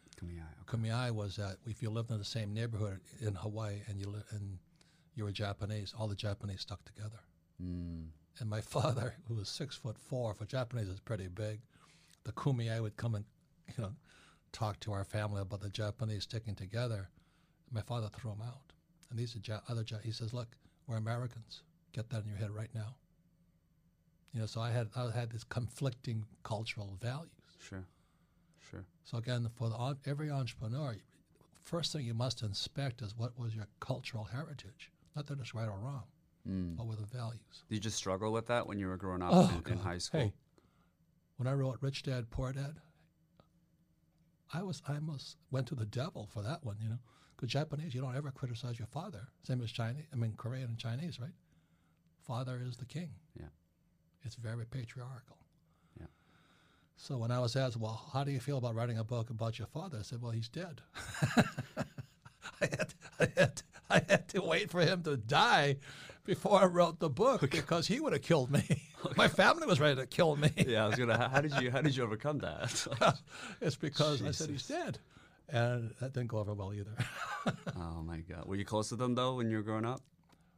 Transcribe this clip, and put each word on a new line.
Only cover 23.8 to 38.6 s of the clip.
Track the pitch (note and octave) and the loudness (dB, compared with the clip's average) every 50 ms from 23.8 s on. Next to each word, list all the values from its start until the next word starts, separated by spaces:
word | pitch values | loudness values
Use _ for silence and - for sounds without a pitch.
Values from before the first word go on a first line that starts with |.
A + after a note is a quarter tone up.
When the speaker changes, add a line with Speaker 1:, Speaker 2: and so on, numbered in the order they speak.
| _ _ _ _ _ _ _ _ _ _ - | _ _ _ _ _ _ _ _ _ _ -6
Speaker 2:
You | A#2 | -4
know, | A2 | -4
so | G#2 - A2+ | -4 -4 -4
I | A2+ A#2+ | -2 0
had, | A#2 B2 A#2 G#2 - | 0 0 -2 -2 -4
I | C3 B2 A#2+ | -4 -4 -2
had | - A#2+ A#2+ A#2 | -2 -2 -4 -4
these | A2+ A2+ - | -6 -8 -10
conflicting | - - B2+ B2 G#2 - - D3 C3+ A#2 - - - A#2 A2 G#2+ - - - - | -6 -4 -4 -4 -4 -4 -2 -2 -2 -2 -2 -4 -4 -4 -4 -4 -6 -10 -14 -8
cultural | - A2+ G#2 A2+ A2+ - A2 G2+ G2 G2 F#2+ | -6 -4 -4 -4 -4 -6 -6 -8 -8 -8 -6
values. | - A#2 B2+ D3 E3+ - - - _ _ - - | -4 -4 -4 -6 -8 -12 -16 -20 _ _ -20 -20
Speaker 1:
Sure, | - - G2+ F#2+ F#2 - _ _ _ _ _ _ _ _ _ _ _ _ _ _ - - | -14 -10 -10 -10 -10 -12 _ _ _ _ _ _ _ _ _ _ _ _ _ _ -20 -16
sure. | - F#2 F#2 - _ _ _ | -14 -14 -14 -14 _ _ _
Speaker 2:
So | - - A#2 | -8 -8 -6
again, | A2+ B2 B2 A#2+ A#2 A2+ A#2 | -4 -2 -2 -2 -2 -4 -4
for | - A#2 A2+ | -4 -2 -2
the, | A2+ A#2 A#2+ C3+ C#3+ C#3 - D3 | -2 -2 -2 -4 -4 -4 -4 -4
every | C#3+ C#3+ D#3 D3+ | -4 -4 -2 -2
entrepreneur, | C#3+ C#3 C3 A2+ - - C3+ A2+ A#2+ C#3+ D#3 C3+ A2+ F#2+ - _ _ _ _ _ _ _ - _ _ - - | -2 -2 -2 -4 -6 -6 -6 -4 -4 -4 -4 -4 -6 -8 -12 _ _ _ _ _ _ _ -20 _ _ -20 -8
first | - - E3+ D#3 - - | -4 -4 -2 -2 -2 -2
thing | D#3 C3+ | -4 -2
you | A#2 A#2 | -2 0
must | A2+ B2 C3 - - | 0 0 0 -2 -2
inspect | A#2 G#2+ G2 - - - - - C#3 C3+ - - | -2 -2 -2 -2 -4 -6 -4 -4 -4 -4 -4 -4
is | - G2+ G#2+ A#2 | -8 -8 -6 -4
what | A2+ B2 A#2+ - | -4 -4 -4 -6
was | A#2+ A2+ A2 | -6 -4 -4
your | G#2+ G#2 - _ _ | -4 -6 -8 _ _
cultural | - - - B2 - - - A2 G#2+ | -6 -4 -4 -4 -4 -6 -6 -6 -6
heritage. | - - C3 D#3+ - D3 - - F#2+ - - - - _ _ _ - - D3 | -6 -6 -6 -6 -8 -10 -12 -14 -16 -18 -20 -20 -20 _ _ _ -10 -8 -8
Not | C#3+ - | -6 -6
that | D3 C#3 | -6 -6
it's | A#2 - - | -6 -6 -6
right | A2+ A2+ A2 | -4 -4 -4
or | G2+ F#2+ | -4 -4
wrong. | G#2+ C3 C#3+ C3+ G#2 - _ _ _ _ _ _ - - | -6 -6 -8 -8 -10 -12 _ _ _ _ _ _ -6 -4
Speaker 1:
Mm. | F#2+ F#2+ F2+ F2 E2+ E2 | -2 -2 -2 -2 -4 -4
Speaker 2:
What | A#2 A#2 | -4 -4
were | A2 | -4
the | G#2+ G#2+ | -4 -6
values? | G2+ - B2 A#2+ A2+ A#2 A2 - _ - - - - | -6 -6 -6 -6 -6 -6 -8 -14 _ -20 -20 -8 -4
Speaker 1:
Did | A2 | -4
you | G#2 | -2
just | F#2+ A2 G#2 - | -2 -2 -2 -2
struggle | - F#2+ F#2 F#2+ A2 A2 | 0 0 0 2 2 2
with | A2 A2+ A2+ - | 0 0 0 2
that | A#2+ A#2+ | 2 0